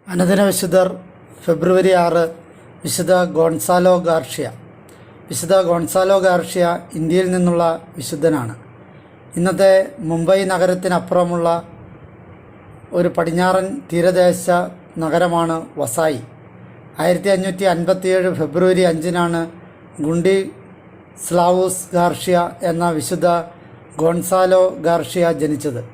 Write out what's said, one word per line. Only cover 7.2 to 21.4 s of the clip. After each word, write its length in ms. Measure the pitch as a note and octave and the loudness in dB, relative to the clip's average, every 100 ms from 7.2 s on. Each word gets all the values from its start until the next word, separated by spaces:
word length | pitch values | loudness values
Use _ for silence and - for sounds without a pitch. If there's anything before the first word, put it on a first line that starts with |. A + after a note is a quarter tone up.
| F#3 | 0
നിന്നുള്ള 480 | F3+ F3+ E3+ E3+ E3 - - | 0 2 2 0 -2 -8 -14
വിശുദ്ധനാണ്. 600 | C3 D#3 E3 D3+ A#2 - - - - - - - - - | -10 -2 0 0 -4 -12 -20 -20 -20 -20 -20 -20 -12 -4
ഇന്നത്തെ 540 | F3+ E3 G3 F#3+ F#3+ - | -2 4 4 4 2 -6
മുംബൈ 460 | D#3+ E3 E3+ F#3+ | -6 -4 2 2
നഗരത്തിനപ്പുറമുള്ള 1200 | F#3+ F3+ F3+ F3+ F#3 F3+ F3 F3+ F3 F3 E3+ E3+ - - - - - - - - - - - - - | 2 0 0 0 -2 -2 0 0 0 0 0 -2 -4 -20 -20 -20 -20 -20 -20 -20 -20 -20 -20 -20 -6
ഒരു 160 | F3 F3 | -2 0
പടിഞ്ഞാറൻ 760 | F3 E3+ E3+ F#3 F#3 F#3+ C#4 - | 0 -2 0 2 0 -2 -8 -6
തീരദേശ 580 | E3+ E3+ F3+ F3+ F3+ - F3 F3+ - - - | 0 2 4 2 2 0 0 -2 -10 -16 -8
നഗരമാണ് 680 | D#3+ E3 F3 E3+ E3 E3 - - | -2 0 0 0 -2 -4 -8 -8
വസായി. 420 | C3+ - D#3+ B2+ A#2 - - - - - - - | -6 -2 -2 -2 -10 -20 -20 -20 -20 -20 -20 -4
ആയിരത്തി 300 | E3 F3 G3 | -2 0 0
അഞ്ഞൂറ്റി 360 | F#3+ F#3+ F3+ | 0 -2 -2
അൻപത്തിയേഴ് 720 | G3 E3+ E3+ F3+ F#3 F#3 F3+ | 0 0 0 -2 0 0 0
ഫെബ്രുവരി 500 | E3+ D3+ D#3 F#3 F#3 | -2 -4 0 2 4
അഞ്ചിനാണ് 680 | F3+ E3 E3+ F3 E3+ E3+ E3 - - - - - | 2 0 -2 -2 0 -2 -4 -10 -20 -20 -20 -8
ഗുണ്ടി 520 | D3+ E3 F3 G3 F#3+ - - - - - - - - | -2 0 2 0 -2 -12 -20 -20 -20 -20 -20 -16 -4
സ്ലാവൂസ് 680 | F3 | 2